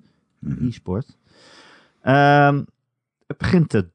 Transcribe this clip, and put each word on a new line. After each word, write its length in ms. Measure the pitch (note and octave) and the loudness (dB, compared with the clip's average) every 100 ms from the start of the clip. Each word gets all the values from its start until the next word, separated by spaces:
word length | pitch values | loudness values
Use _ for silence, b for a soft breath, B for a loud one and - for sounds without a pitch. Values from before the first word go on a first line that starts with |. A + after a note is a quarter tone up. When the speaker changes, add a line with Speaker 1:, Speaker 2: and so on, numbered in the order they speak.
| _ _ _ _ | _ _ _ _
Speaker 1:
Mhm. 280 | D2 C2+ B2 | -10 -6 -6
Speaker 2:
E-sport. 500 | - - F#2+ - _ b b b b b b b b | -6 -8 -8 -8 _ b b b b b b b b
Ehm, 640 | - C#3 C#3+ C#3+ C#3+ C#3+ - _ _ _ _ _ - | 0 2 4 4 2 0 -6 _ _ _ _ _ -18
het 100 | - | -8
begint, 360 | - F3+ D3+ | -2 0 0
eh, 80 | G#2+ F2 | -2 -4